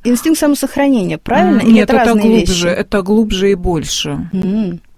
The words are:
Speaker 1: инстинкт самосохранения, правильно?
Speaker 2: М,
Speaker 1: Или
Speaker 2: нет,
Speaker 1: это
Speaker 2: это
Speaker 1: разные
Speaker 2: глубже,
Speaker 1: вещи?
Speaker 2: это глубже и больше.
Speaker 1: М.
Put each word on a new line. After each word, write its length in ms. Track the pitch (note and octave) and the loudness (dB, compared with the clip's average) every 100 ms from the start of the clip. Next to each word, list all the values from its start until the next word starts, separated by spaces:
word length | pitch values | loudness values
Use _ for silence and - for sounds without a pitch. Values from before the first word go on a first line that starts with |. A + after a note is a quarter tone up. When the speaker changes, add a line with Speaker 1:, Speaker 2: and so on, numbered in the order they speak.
Speaker 1:
инстинкт 360 | B3 A#3+ D#4+ D#4+ | -4 -2 0 0
самосохранения, 760 | D4+ C#4+ C4 - C#4+ C4 F3 D#3 | 0 0 -2 -2 0 0 -2 -6
правильно? 400 | - C#4 F4+ C4 | -2 0 2 2
Speaker 2:
М, 80 | A3 | 4
Speaker 1:
Или 60 | |
Speaker 2:
нет, 160 | A3+ A#3+ | 4 4
Speaker 1:
это 80 | A#3 | 2
Speaker 2:
это 40 | A#3 A3+ | 2 2
Speaker 1:
разные 80 | A3 A3+ | 2 2
Speaker 2:
глубже, 320 | F3 F3+ F3 | 2 0 -2
Speaker 1:
вещи? 100 | F3 | -2
Speaker 2:
это 220 | G3+ G#3 | -2 -4
глубже 480 | F#3+ G#3+ G#3+ F#3+ G3 | 0 0 0 0 0
и 40 | G3 | 0
больше. 720 | F3 E3 C3+ - D3+ C#3+ E3+ | -2 -4 -4 -6 -6 -8 -6
Speaker 1:
М. 460 | F#3+ F#3 G#3+ G3+ E3+ - | -4 -2 -2 -4 -6 -14